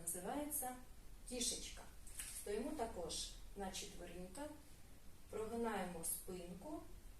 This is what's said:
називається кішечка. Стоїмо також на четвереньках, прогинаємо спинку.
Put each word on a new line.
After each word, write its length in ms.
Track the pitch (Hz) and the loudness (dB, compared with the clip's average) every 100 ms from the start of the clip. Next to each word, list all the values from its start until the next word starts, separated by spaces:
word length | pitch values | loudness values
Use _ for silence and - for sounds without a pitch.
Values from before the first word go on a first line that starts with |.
називається 720 | 165 185 190 277 294 - 254 254 - - - - - | 0 2 2 2 4 4 2 0 -6 -8 -8 -8 -2
кішечка. 520 | 247 240 - - - - - - - - - | 2 4 4 0 -4 -8 -8 -6 -4 -4 -2
Стоїмо 300 | - 208 277 | 2 4 4
також 600 | 302 226 180 165 - - - - - | 4 2 2 0 2 0 -2 -6 0
на 160 | 196 | 0
четвереньках, 800 | - - 175 175 175 180 - 302 302 - - - - - - - | 0 -2 -4 -4 -2 -2 -2 -4 -4 -10 -10 -10 -8 -8 -8 -4
прогинаємо 760 | 202 220 233 233 202 180 170 | 0 2 4 4 4 2 2
спинку. 760 | 170 - - 180 175 175 302 311 - - - - | 2 0 0 -2 -2 -4 -2 -2 -2 -6 -8 -8